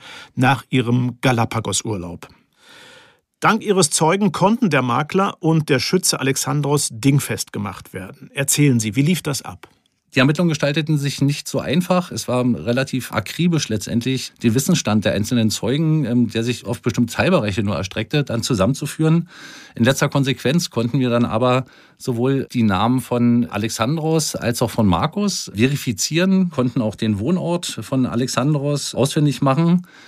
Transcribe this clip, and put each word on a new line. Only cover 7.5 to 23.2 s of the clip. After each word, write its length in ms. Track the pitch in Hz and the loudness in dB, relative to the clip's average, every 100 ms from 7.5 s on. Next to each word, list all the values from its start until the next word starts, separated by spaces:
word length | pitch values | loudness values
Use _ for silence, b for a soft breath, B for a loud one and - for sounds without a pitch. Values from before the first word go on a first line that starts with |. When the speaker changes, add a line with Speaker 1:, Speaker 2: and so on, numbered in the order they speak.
Speaker 1:
gemacht 400 | 110 101 95 - | -8 -8 -10 -14
werden. 380 | 95 92 - - | -14 -14 -18 -12
Erzählen 480 | - 139 - 147 120 | -6 -2 2 4 4
Sie, 160 | 110 104 | 2 2
wie 60 | |
lief 200 | 143 175 | 2 0
das 200 | - 135 | -2 -6
ab? 260 | - 95 - _ _ _ _ | -8 -16 -20 _ _ _ _
Speaker 2:
Die 60 | - | 0
Ermittlungen 280 | 131 151 175 | 2 2 0
gestalteten 480 | 151 143 147 151 151 | 0 0 -2 0 0
sich 240 | 143 - | -2 0
nicht 260 | 143 143 - | 0 0 -4
so 140 | 135 | -6
einfach. 500 | - 147 180 180 180 | -2 0 2 0 0
Es 180 | 120 - | -6 -2
war 140 | 123 | 0
relativ 720 | 127 117 95 120 135 131 - | 0 0 0 -2 -2 -4 -4
akribisch 560 | - 101 - 175 165 - | -6 -6 0 0 0 0
letztendlich, 640 | - - 117 120 131 - - | -4 -2 -2 -2 -4 -6 -2
den 120 | 120 | 0
Wissensstand 500 | 113 - 180 - 107 | 2 2 0 2 0
der 80 | 98 | 0
einzelnen 380 | 82 101 123 110 | -2 0 0 0
Zeugen, 560 | - 104 147 160 156 123 | 0 -2 0 2 0 2
ähm, 240 | 120 117 | 2 0
der 120 | 110 | 0
sich 220 | 117 123 | -2 -4
auf 160 | - - | -6 -6
bestimmte 320 | - 110 120 | -2 0 0
Teilbereiche 500 | - 123 180 107 90 | 0 0 2 0 -2
nur 140 | 98 80 | -2 -2
erstreckte, 480 | 98 - 110 151 | -4 -6 -4 -2
dann 180 | 143 117 | -2 -2
zusammenzuführen. 840 | 104 117 95 139 147 - 156 165 170 B B B B | -2 0 0 0 -4 -2 2 2 0 B B B B
In 100 | B | B
letzter 240 | 117 - 147 | 0 2 0
Konsequenz 640 | 143 135 135 120 165 175 | 0 -2 -2 0 0 0
konnten 280 | - 117 139 | -2 -2 0
wir 120 | 127 | 0
dann 160 | 117 120 | 0 0
aber 400 | 107 127 127 123 B B B | 0 2 0 -2 B B B
sowohl 500 | - 120 123 139 120 | -6 -2 0 0 -2
die 120 | 123 | 0
Namen 400 | 113 92 110 127 | 2 2 2 0
von 460 | - 123 | 0 2